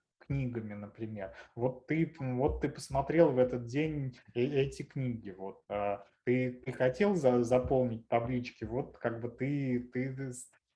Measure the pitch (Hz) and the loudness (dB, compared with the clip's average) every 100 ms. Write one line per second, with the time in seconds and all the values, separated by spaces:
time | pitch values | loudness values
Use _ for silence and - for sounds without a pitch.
0 | _ _ - 139 127 117 110 104 104 - | _ _ -6 -2 -2 -4 -6 -10 -12 -10
1 | 110 110 95 - - - 127 127 - 160 | -8 -6 -10 -12 -16 -4 -2 -2 -2 0
2 | 156 - 131 123 143 - 147 135 - 135 | 0 -2 -4 0 0 0 -4 -4 -4 -4
3 | 139 156 165 127 127 123 120 131 156 147 | 2 6 6 6 2 0 -4 -2 -2 -2
4 | 135 - - 120 131 143 139 - - 139 | -6 -8 -8 -2 0 2 0 -4 -8 -4
5 | 127 113 101 92 95 - - 101 101 101 | -4 -4 -8 -10 -10 -12 -6 -2 0 -2
6 | - _ - 127 127 123 - 123 127 127 | -6 _ 0 2 2 -4 -8 0 2 4
7 | 202 190 135 123 117 123 123 135 123 113 | 2 4 6 6 6 4 4 2 2 -2
8 | - 117 120 127 120 - 107 120 - - | 0 0 0 -2 -4 -8 -6 -4 -6 -6
9 | 120 117 117 - 131 147 135 123 123 127 | -6 -4 -8 -6 -4 -2 0 -2 -2 -6
10 | 131 131 135 123 - _ _ | -6 -6 -8 -10 -16 _ _